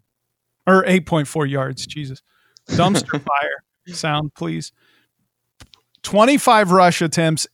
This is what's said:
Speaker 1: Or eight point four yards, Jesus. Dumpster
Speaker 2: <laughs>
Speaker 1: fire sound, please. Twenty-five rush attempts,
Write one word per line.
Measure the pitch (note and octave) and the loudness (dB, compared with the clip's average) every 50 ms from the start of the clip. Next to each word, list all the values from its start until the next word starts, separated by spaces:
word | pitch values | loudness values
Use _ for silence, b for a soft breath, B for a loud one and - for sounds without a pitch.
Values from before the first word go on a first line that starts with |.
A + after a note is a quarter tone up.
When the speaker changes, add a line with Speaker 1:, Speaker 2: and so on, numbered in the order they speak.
| _ _ _ _ _ _ _ _ _ _ _ _ _ F3+ | _ _ _ _ _ _ _ _ _ _ _ _ _ 2
Speaker 1:
Or | F#3+ F#3+ F3+ | 2 2 4
eight | F3 F3+ F#3 D3+ | 2 0 0 0
point | - F3 D#3 D3 - | 0 -2 -2 -2 -2
four | - D#3+ D3+ | -4 -4 -4
yards, | C3+ C#3 C#3 C3 C3+ C3+ - - - | -2 -2 -4 -4 -6 -8 -10 -12 -14
Jesus. | - D3+ D3 C3 C3 - _ b b b b b b b b - | -12 -12 -12 -12 -14 -16 _ b b b b b b b b -4
Dumpster | - - E3+ F#3 G3+ D#3+ - - | 0 2 2 2 2 0 -2 -4
Speaker 2:
<laughs> | - D3 - | -6 -8 -4
Speaker 1:
fire | E3 D3 C#3+ D3 D3 C#3 C#3 - _ _ _ _ F3+ F3 | -2 -2 -2 -2 -4 -8 -10 -14 _ _ _ _ -18 -14
sound, | - - D#3 D3 D3 D3+ D3 - | -8 -6 -4 -4 -4 -4 -6 -8
please. | - E3+ E3+ D#3+ D#3+ D#3 - - _ _ _ _ _ _ _ _ _ _ _ _ _ _ _ _ _ - - _ _ _ _ _ _ - | -8 -8 -8 -8 -8 -10 -12 -18 _ _ _ _ _ _ _ _ _ _ _ _ _ _ _ _ _ -20 -20 _ _ _ _ _ _ -12
Twenty-five | - - G3+ A3 C4 D4 B3 - C4 A#3 G#3+ G#3 F3 | -2 2 4 4 4 4 2 2 4 4 4 4 4
rush | F3+ F#3+ F3+ F3 E3 - | 4 6 6 4 4 2
attempts, | F3 D#3 - F3+ E3 D#3+ D#3+ D3 - - | -2 -2 0 0 0 0 0 -2 -6 -8